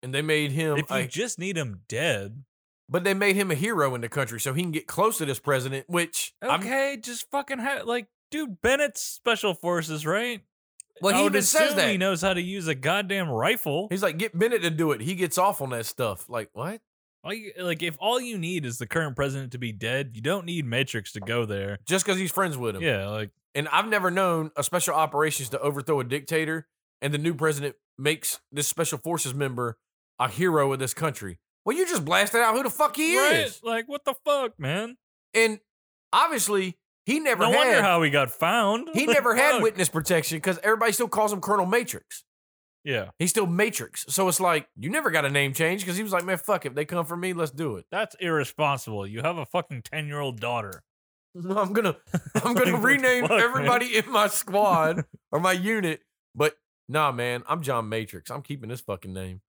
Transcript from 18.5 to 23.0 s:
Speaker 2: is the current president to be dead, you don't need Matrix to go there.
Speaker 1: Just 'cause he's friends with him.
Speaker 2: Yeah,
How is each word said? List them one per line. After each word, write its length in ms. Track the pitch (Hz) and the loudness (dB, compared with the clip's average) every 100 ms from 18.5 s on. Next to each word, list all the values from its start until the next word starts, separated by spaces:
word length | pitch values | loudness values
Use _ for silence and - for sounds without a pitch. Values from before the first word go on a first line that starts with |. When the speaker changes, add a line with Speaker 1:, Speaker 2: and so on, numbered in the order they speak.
| 180 131 | -4 -4
Speaker 2:
is 120 | 117 | -8
the 80 | 117 | -4
current 300 | 165 156 127 | -2 -2 -2
president 360 | 139 135 131 | -4 -4 -8
to 60 | 123 | -8
be 140 | 120 | -8
dead, 400 | 104 110 131 139 | -6 -4 -2 -4
you 60 | 110 | -6
don't 220 | 120 196 | -2 -2
need 200 | 170 175 131 | -2 -4 -2
Matrix 460 | 120 135 113 101 | 0 0 -4 -8
to 80 | 107 | -12
go 240 | 101 120 | -4 -2
there. 340 | 110 101 98 101 - | -2 -4 -4 -8 -2
Speaker 1:
Just 180 | 185 | -2
'cause 140 | 185 185 | 0 -2
he's 120 | 185 | -2
friends 260 | - 185 139 | 0 -2 -2
with 180 | 120 98 | -4 -2
him. 60 | |
Speaker 2:
Yeah, 260 | 160 107 | 0 0